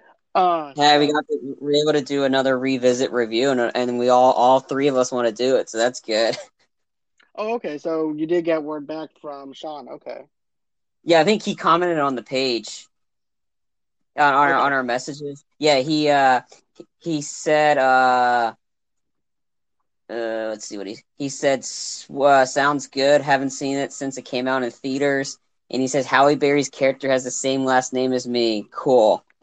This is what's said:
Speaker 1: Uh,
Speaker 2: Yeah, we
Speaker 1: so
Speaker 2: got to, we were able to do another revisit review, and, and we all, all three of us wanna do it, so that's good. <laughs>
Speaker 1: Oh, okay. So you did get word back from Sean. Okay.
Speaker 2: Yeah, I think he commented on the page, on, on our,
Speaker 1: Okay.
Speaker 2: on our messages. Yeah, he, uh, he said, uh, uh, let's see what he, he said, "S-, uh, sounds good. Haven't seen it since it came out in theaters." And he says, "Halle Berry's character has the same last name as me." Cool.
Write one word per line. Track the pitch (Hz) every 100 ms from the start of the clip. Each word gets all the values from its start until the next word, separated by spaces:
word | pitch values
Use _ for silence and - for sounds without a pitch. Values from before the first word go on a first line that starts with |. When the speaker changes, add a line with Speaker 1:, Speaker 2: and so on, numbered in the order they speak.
| _ _ _
Speaker 1:
Uh, | - 180 165 147 135
Speaker 2:
Yeah, | 147 147
we | 147
Speaker 1:
so |
Speaker 2:
got | 151 -
to, | 143 131 135
we | 143
were | 147
able | 151
to | 151
do | 131 139
another | 135 135 135 127
revisit | 131 131 123 123 135
review, | 123 113 113 135
and, | 127 117 -
and | 123 120
we | 123
all, | 123 127
all | - 123 156
three | - 135 143
of | 131
us | 127
wanna | 127 120
do | 107 127 127
it, | 92
so | 110
that's | 123 127
good. | - 110 113 -
<laughs> | - _ _ _ _ _ _ _ _ -
Speaker 1:
Oh, | 214 233
okay. | 165 147
So | 170 160 156
you | 151 156
did | 175 165
get | 160
word | 147 151 143
back | 156 147 _
from | 151 139 139
Sean. | 135 156 147 127
Okay. | 147 - 117 131 _ _ _ _ _ _ _
Speaker 2:
Yeah, | 151 165
I |
think | 156 214
he | - 160
commented | 185 165 175 165
on | 139 127
the |
page, | - 131 135 117 104 - - _ _ _ _ _ _ _ _ _ _ _ _ -
on, |
on | 147
our, | 135 143 135
Speaker 1:
Okay. | 135
Speaker 2:
on |
our | 135
messages. | 127 123 - 147 143 143 _ -
Yeah, | 151 139
he, | 139 151 147
uh, | 143 131 123 - - _ - - _
he | 170 151
said, | 143 - 165 151 151 143
uh, | 131 131 127 127 123 120 113 - _ _ _ _ _ _ _ _ _ _ _ _ _ _ -
uh, | 113 113 113 110
let's | 107 -
see | 104
what | 95
he, | 117 _ -
he | 139
said, | - 147 131
"S-, | - - - - -
uh, | 139 143 135 131
sounds | 147 139 143 -
good. | 135 135 147
Haven't | 143 135 135
seen | - 139 139
it | 139
since | - 135 131
it | 123
came | 127 131
out | 131
in | 123
theaters." | - 139 131 143 139 135 - _ _ -
And | 123
he | 131
says, | 143 127
"Halle | 131 139 147
Berry's | 143 143 131
character | - 135 131 135
has | 131
the | 123
same | - 135 135 131
last | 127 -
name | 131 131
as | 127 123
me." | 120 117 107 104
Cool. | - 147 127 107 87 _ _